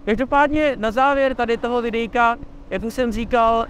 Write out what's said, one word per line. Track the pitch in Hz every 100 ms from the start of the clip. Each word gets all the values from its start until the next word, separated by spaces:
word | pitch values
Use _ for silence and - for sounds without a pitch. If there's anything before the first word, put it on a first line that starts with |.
Každopádně | 202 220 262 285 285 208 294 202
na | 220
závěr | 226 277 277 262
tady | 254 233 233
toho | 240 240
videjka, | 233 233 226 240 233 233 - - -
jak | 190
už | 220
jsem | 254 240
říkal, | 214 233 240 226 226